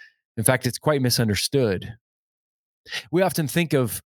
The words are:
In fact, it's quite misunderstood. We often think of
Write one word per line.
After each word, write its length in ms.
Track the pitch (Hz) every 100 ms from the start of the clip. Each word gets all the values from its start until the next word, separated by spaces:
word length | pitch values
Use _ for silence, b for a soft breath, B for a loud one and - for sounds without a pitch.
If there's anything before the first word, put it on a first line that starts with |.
| B B _ -
In 80 |
fact, 220 | 110 127 127
it's 140 | -
quite 220 | - 147
misunderstood. 920 | 127 113 113 98 - 139 120 92 - - _ _ _ _ _ _ _ _ - B B
We 120 | 165
often 260 | 185 - 147
think 240 | 170 165
of 300 | 143 120 -